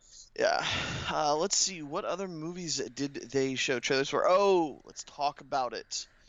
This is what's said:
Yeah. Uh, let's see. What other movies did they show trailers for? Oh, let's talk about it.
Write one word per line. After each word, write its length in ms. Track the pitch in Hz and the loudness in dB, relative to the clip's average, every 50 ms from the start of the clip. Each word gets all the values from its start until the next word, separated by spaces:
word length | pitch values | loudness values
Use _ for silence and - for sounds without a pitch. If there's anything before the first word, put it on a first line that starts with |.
| _ - - - - - - | _ -20 -20 -20 -20 -12 -4
Yeah. 300 | - 60 - - - - - - - - - - - - - | 0 2 2 2 2 0 0 -2 -2 -2 -4 -6 -6 -4 -2
Uh, 240 | 156 151 156 147 147 | 0 0 2 2 2
let's 200 | 151 170 202 - | 2 2 2 2
see. 260 | - - - 190 170 | 2 0 0 -2 -6
What 220 | 151 143 147 185 - | -8 -6 -6 -4 -4
other 220 | 107 160 180 196 | -2 -4 -4 -4
movies 520 | 185 175 156 156 165 175 180 180 160 135 139 120 - 123 | -6 -6 -6 -6 -6 -6 -6 -6 -4 -4 -4 -4 -6 -4
did 200 | - 143 139 139 - - 117 | -4 -4 -4 -4 -8 -8 -2
they 240 | 123 139 135 135 131 | 0 0 0 0 0
show 240 | 123 - - 135 120 | -2 0 0 0 0
trailers 300 | - - 143 131 139 - | 0 2 2 2 2 2
for? 180 | 147 135 - | 2 2 4
Oh, 540 | 160 180 196 202 196 190 175 165 147 120 - - | 6 6 6 6 6 6 6 4 2 -2 -10 -16
let's 200 | - - - - | -18 -16 -16 -16
talk 380 | - - - 143 143 151 - | -12 -6 -2 -2 -2 -2 -4
about 320 | 147 131 139 139 127 120 110 | -8 -4 -2 0 0 -2 -4
it. 340 | 92 - - - - - - _ _ - | -6 -8 -8 -8 -8 -10 -10 _ _ -20